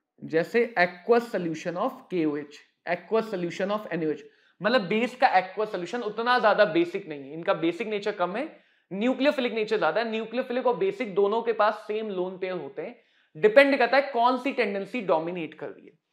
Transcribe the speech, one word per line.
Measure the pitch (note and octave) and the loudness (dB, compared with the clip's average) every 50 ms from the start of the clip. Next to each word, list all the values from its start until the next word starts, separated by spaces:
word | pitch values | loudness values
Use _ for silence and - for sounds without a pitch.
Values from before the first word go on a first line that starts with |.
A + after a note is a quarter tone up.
| _ _ _ _ - | _ _ _ _ -8
जैसे | C#3 C#3+ D#3+ E3 E3 - A#3 A#3+ A#3 - - | -2 0 0 0 2 2 2 2 2 2 2
aqueous | F3 F3+ F3+ - - - A#3 A#3 A#3 A#3 | 2 2 0 -2 0 2 4 4 2 0
solution | - G3 F3+ E3 D#3+ D#3 - F3+ E3 | -4 -4 -2 -4 -4 -6 -6 -6 -4
of | F3+ G#3 C4 C4 - - - | -4 -4 -4 -6 -8 -12 -6
K | F#3 F3+ D#3+ | -2 0 0
O | D#3 C#3+ | 0 0
H, | D3+ D3 - - - - _ _ _ - | -2 -6 -10 -16 -20 -20 _ _ _ -8
aqueous | - E3+ F3 - - G#3 A3 A3 A3 | -6 -6 -6 -4 -2 0 0 0 0
solution | A3 F#3 F3 E3+ E3 - F#3+ G3 | -2 -4 -4 -4 -4 -4 -4 -2
of | G#3 G#3+ G#3+ - E3 | -2 -4 -4 -6 -6
N | E3 D#3+ | -4 -2
O | D#3 | -2
H, | D3 - - - _ _ _ _ _ - | -4 -4 -8 -18 _ _ _ _ _ -2
मतलब | E3 G#3 A#3+ C4 G3 E3 | 0 2 2 2 2 2
बेस | G#3+ G#3+ A#3 B3 - | 0 0 0 -2 0
का | - C4+ A#3 - | 2 2 4 4
aqueous | F#3 F#3 F#3 - - G#3+ G#3 | 4 2 2 -2 -4 -4 -4
सॉल्यूशन | - F#3 F3 F3 - B3 A#3+ | -4 -6 -6 -6 -6 -6 -6
उतना | G#3 G3+ A3 A#3 A#3+ B3 B3+ | -6 -6 -2 0 2 2 4
ज्यादा | G3+ G#3+ G3 F#3 G#3 | 4 4 6 6 4
बेसिक | G#3 D#3 E3+ E3+ E3+ - G3 G3 D3+ | 4 4 2 0 0 -2 -6 -8 -8
नहीं | D3+ C#3+ | -12 -12
है, | C#3 C3 D3 | -12 -12 -12
इनका | E3 E3+ F#3 F#3+ | -6 -2 -2 0
बेसिक | E3 D#3+ E3 F3 E3+ A#3 G#3+ | 0 0 -2 -2 -2 -4 -4
नेचर | G#3+ G3+ G3+ G#3+ G3+ | -4 -4 -2 -4 -2
कम | - F3+ F3 F#3 | -2 -2 -2 -2
है, | A3 C#4 D#4+ - - _ _ _ _ _ - | -4 -6 -8 -10 -16 _ _ _ _ _ -10
न्यूक्लियोफिलिक | E3+ F#3+ G#3+ B3 B3+ - C4 D4 D4 C#4+ B3 B3 G#3 | -6 -2 0 0 0 2 2 2 2 2 0 -2 -2
नेचर | A3+ G#3+ G#3+ A3 G#3+ | -2 -2 0 0 2
ज्यादा | F3 D#3 D#3+ G3+ | 2 2 2 2
है। | A#3 A#3 | 0 -2
न्यूक्लियोफिलिक | A3 A3 A3+ A3 A3+ B3 G#3+ - A#3+ B3+ B3+ | -2 -4 -6 -4 -4 -4 -4 -2 -2 0 0
और | B3 A#3+ | 0 0
बेसिक | F3 F#3 F#3+ F#3+ - B3+ G#3 F3+ | 2 0 -2 -2 -2 -6 -4 0
दोनों | F#3 G3+ G3+ G3+ A3+ A3+ | 2 2 2 2 0 0
के | A#3 A3 | 0 2
पास | G#3+ G#3 G#3+ A3 - - | 2 2 2 2 0 -4
सेम | - G#3+ G#3+ A3+ G#3+ | -6 -6 -4 -4 -4
लोन | G3 F3+ F3+ F#3 F#3+ F#3 | -4 -4 -4 -6 -6 -8
पेयर | F#3 F#3 F#3 | -6 -6 -6
होते | F3 D3+ C#3 C#3 - D#3 | -6 -8 -10 -10 -10 -12
हैं, | G3+ B3 - _ _ _ _ _ _ - | -12 -12 -16 _ _ _ _ _ _ -4
डिपेंड | D#3 D#3 G#3+ G#3+ C#4 C#4+ C#4 C4+ B3+ | 2 2 4 8 8 6 8 6 4
करता | A#3+ A3+ - | 4 4 4
है | C4+ C#4 C#4 - | 4 2 2 2
कौन | A#3+ A#3 B3 C4 B3 | 2 2 2 2 0
सी | - C#4 - | -2 -4 -2
टेंडेंसी | - A#3 G3+ G3+ G3 G3 - - B3 G#3 | -2 -2 -2 -2 -4 -6 -6 -6 -4 0
डोमिनेट | E3+ F#3 - D#3+ E3 F3+ F3+ D#3+ D3 - | 2 2 2 0 -2 -6 -6 -8 -8 -10
कर | - D3+ B2 | -12 -12 -12
रही | F#2 F2 E2+ | -12 -14 -20
है। | - - _ _ _ | -20 -20 _ _ _